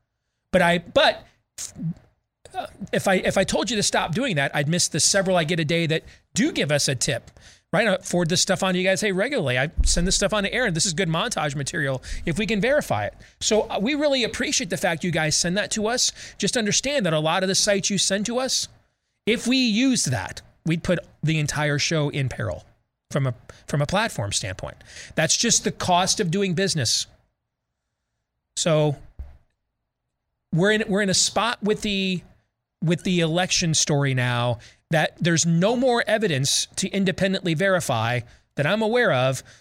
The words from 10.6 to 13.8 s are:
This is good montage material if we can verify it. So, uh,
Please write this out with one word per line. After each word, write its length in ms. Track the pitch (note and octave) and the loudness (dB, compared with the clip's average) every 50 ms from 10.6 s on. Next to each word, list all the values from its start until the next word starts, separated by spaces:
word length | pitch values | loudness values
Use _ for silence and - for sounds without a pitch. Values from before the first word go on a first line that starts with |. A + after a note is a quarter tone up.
| B3+ G#3 D#3+ | -2 0 0
This 100 | D#3+ - | 0 -2
is 80 | F#3+ D#3 | -2 -2
good 160 | E3+ G3 E3 | -2 -2 0
montage 460 | D#3+ E3+ G#3+ B3 - - D#3 D3 C3+ | 0 -2 -2 -2 -2 -2 -4 -2 -4
material 480 | D3+ C3+ - - E3 C#3+ C3+ C3 B2+ - - - - - | -4 -6 -6 -4 -4 -2 -2 -4 -4 -6 -8 -8 -6 -4
if 100 | E3+ D3 | -4 -2
we 80 | F3+ A3 | -2 -2
can 160 | F#3 A3+ G3 | -2 0 0
verify 440 | G3 B3+ D4 D4 - - B2 G#2 G#2 | 2 2 2 2 2 0 0 -2 -2
it. 100 | G2+ - - - - _ - | -4 -6 -10 -18 -20 _ -6
So, 200 | - - G#3+ G#3 - - | -2 2 2 2 2 0
uh, 100 | F3 F#3 | -2 -2